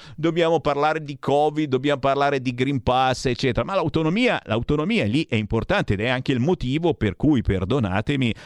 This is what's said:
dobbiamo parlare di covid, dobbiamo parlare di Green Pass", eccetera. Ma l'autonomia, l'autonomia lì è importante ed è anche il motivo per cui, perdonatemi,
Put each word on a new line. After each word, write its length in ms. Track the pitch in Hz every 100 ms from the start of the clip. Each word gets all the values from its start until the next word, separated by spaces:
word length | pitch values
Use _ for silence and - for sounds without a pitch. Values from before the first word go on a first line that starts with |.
| - -
dobbiamo 440 | 156 165 165 165
parlare 420 | 147 143 151 160
di 160 | 147 139
covid, 500 | - 143 151 151 151
dobbiamo 320 | 127 143 139
parlare 440 | 135 139 139 139
di 100 | 127
Green 300 | 123 131 139
Pass", 420 | 131 127 131 123 131
eccetera. 400 | 117 131 113 143
Ma 80 |
l'autonomia, 680 | 190 160 160 160 202 247 160
l'autonomia 640 | - 110 120 147 165 226 104
lì 200 | 135 -
è 60 |
importante 600 | 110 107 113 - 196 147
ed 80 | 98
è 60 | 120
anche 240 | 127 -
il 80 | 123
motivo 540 | 143 185 123 147 170
per 220 | - 107 -
cui, 260 | 147 135
perdonatemi, 880 | - 92 92 139 101 95 127 143 120 -